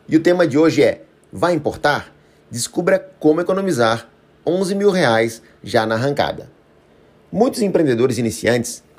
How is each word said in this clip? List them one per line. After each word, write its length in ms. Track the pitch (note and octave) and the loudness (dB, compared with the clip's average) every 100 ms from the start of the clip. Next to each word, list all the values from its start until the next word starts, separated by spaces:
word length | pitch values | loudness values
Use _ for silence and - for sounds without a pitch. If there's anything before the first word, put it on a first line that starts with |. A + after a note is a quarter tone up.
| - | -2
E 80 | D#3+ | 0
o 60 | |
tema 260 | E3 F3+ E3 | 2 2 2
de 100 | C#3 | 4
hoje 240 | D#3+ C#3+ | 2 4
é: 200 | A2+ - - _ _ | 2 0 -8 _ _
vai 240 | F#2+ E3+ | -4 -2
importar? 640 | D#3+ D3+ - D3 B2+ - - _ _ - | 0 -4 -2 -2 -2 -6 -20 _ _ -14
Descubra 560 | A#2+ - - F3+ F#3+ - - | -10 -8 -4 0 0 -2 -2
como 220 | D3+ D#3+ | 0 2
economizar 680 | F3 F#3+ F#3+ C3 A2+ A2+ - _ _ _ - | 0 -2 -2 0 0 0 -6 _ _ _ -4
onze 260 | F3+ F#3 | -2 -2
mil 180 | G3+ G3+ | 0 0
reais 500 | F3+ C3 A2+ A2+ - - _ | 2 2 2 0 -4 -18 _
já 240 | - A2+ A2 | -4 -2 0
na 100 | A2+ | 0
arrancada. 540 | C#3 C#3 D#2 - - _ _ _ _ _ _ _ _ | -2 -2 -2 -4 -14 _ _ _ _ _ _ _ _
Muitos 320 | F3 B3+ - | -2 0 0
empreendedores 560 | G3+ F3 D3+ A2+ B2+ A#2 | 0 0 2 2 0 -2
iniciantes 640 | A#2 - G#2 A#2+ - - - | -4 -2 -2 -2 -2 -10 -18